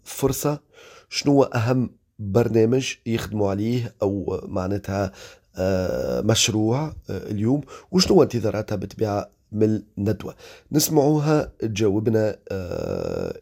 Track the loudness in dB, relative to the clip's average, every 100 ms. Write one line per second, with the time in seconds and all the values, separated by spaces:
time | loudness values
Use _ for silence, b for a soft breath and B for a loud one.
0 | -16 -2 -2 0 -4 -4 _ B B B
1 | -12 -4 2 4 4 2 0 0 0 -6
2 | _ -10 0 2 4 4 4 4 0 -6
3 | -4 -4 -2 -2 0 0 0 -2 -4 -2
4 | -2 -2 -4 -6 -4 -4 -2 -4 -4 -2
5 | -2 B B B _ -2 0 0 0 -2
6 | -2 0 2 2 2 2 0 0 -4 -10
7 | -10 -10 -6 -2 0 0 B B -2 0
8 | 4 4 4 0 -2 -4 -4 -6 -6 -4
9 | -2 -2 -4 _ _ 0 2 2 -4 -4
10 | -2 -2 -6 -16 B B -2 0 2 4
11 | 4 4 2 2 0 -6 -6 0 2 2
12 | 2 2 0 -2 -8 -8 -6 -6 -4 -4
13 | -4 -4 -6 -8